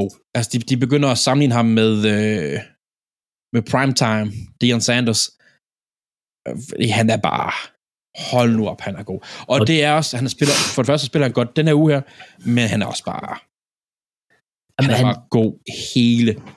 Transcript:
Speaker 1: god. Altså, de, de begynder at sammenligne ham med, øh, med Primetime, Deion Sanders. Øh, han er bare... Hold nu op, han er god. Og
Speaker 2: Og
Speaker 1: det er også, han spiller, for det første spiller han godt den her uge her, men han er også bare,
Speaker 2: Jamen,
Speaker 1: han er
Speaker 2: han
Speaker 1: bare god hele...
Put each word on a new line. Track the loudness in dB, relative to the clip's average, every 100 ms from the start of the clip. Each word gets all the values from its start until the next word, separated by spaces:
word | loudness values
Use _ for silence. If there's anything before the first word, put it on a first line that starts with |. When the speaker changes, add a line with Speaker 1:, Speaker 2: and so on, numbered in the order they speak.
Speaker 1:
god. | -4 -6 _ -4
Altså, | -2
de, | -4
de | -2 -2 0
begynder | 2 2
at | 2
sammenligne | 2 2 2 2
ham | 2
med, | 4 2 2 2
øh, | 0 0 -2 -4 -6 -10 _ _ _ _ _ _ _ _
med | -4 0
Primetime, | 0 0 0 0 0 -2 -8 -14 -4
Deion | 0 0
Sanders. | 0 0 0 -2 -4 _ _ _ _ _ _ _ _ _ _ _ -12
Øh, | -12 -10 -4 0 2
han | 2
er | 2 0
bare... | -2 -4 -8 -12 _ _ _ _ -16 -4
Hold | 0 2 0
nu | -2
op, | -6
han | -10 -10
er |
god. | -10 -12 -12 -12 -2
Og | 2
Speaker 2:
Og | 4
Speaker 1:
det | 2
er | 2
også, | 2 0 -4
han | -4
spiller, | -2 0 0 -2 -2
for |
det | 0
første | 0 0
spiller | 0 0
han |
godt | 0 -2 0
den | 2
her | 4
uge | 4
her, | 2 -2 -16 -20 _ -2 0
men | 0
han | -2
er | -4
også | -6 -8
bare, | -10 -10 -14 -16 _ _ _ _ _ _ _ _ _ _ _ _ -2
Speaker 2:
Jamen, | 0
Speaker 1:
han |
er | 2
Speaker 2:
han | 2 0
Speaker 1:
bare | 0
god | 0 2 -2 -12 -12 -4
hele... | 2 2 4 2 -2 -8